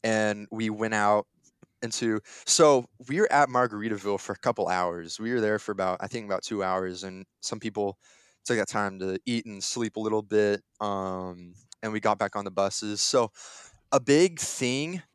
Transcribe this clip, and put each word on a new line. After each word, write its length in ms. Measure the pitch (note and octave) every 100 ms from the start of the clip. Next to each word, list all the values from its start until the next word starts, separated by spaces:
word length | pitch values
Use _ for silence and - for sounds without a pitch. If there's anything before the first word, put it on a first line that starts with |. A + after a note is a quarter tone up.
and 440 | A2+ A2 G#2+ G#2 G#2
we 200 | A2 A2
went 240 | G#2+ A2
out 320 | A2 G#2 G#2 - _ _ _ _ _
into, 380 | A#2 - A#2 G#2+ - - -
so 400 | - D#3 C3+ A#2+ _ B2+
we 140 | D#3+
were 100 | G#3+
at 200 | C#3+ C#3
Margaritaville 680 | B2+ B2 G#2 A2 G#2 G2+ G2+
for 140 | -
a 60 | G2
couple 280 | B2+ A2+ F2
hours. 520 | F#2 F2+ F2 E2 -
We 100 | A2
were 80 | B2
there 160 | G#2+ G#2+
for 140 | -
about, 260 | G2 F#2 F#2
I 60 | G2
think, 180 | A#2+
about 180 | G#2 F#2
two 220 | - G#2+
hours, 400 | F#2+ F#2 F#2 F2+
and 220 | F#2+ F#2 F#2+ _
some 200 | - A2+
people 380 | A#2 G#2 G2+ G2 _ _ _ _ -
took 100 | A#2
that 120 | G2+
time 300 | G#2+ G2+ F#2+
to 180 | F#2+ F#2+ -
eat 180 | A#2
and 180 | A2+ G2+
sleep 340 | - - A2+ -
a 40 |
little 220 | G#2+ G#2+
bit, 400 | G#2 G#2+ G#2 G2+ _ _
um, 720 | G#2 G2 F#2+ F#2 F#2 F2+ F2 F2 _ -
and 100 | A2
we 80 | G#2+
got 180 | G#2+ G#2
back 160 | G2+
on 120 | G#2+ G2+
the 40 |
buses. 520 | F#2 G2 - G#2+ G#2
So 280 | - C3 A2+ - - - - _ _
a 80 | C#3
big 400 | B2 D3 F#3 E3
thing 600 | - - B2 C3 D#3 F#3 -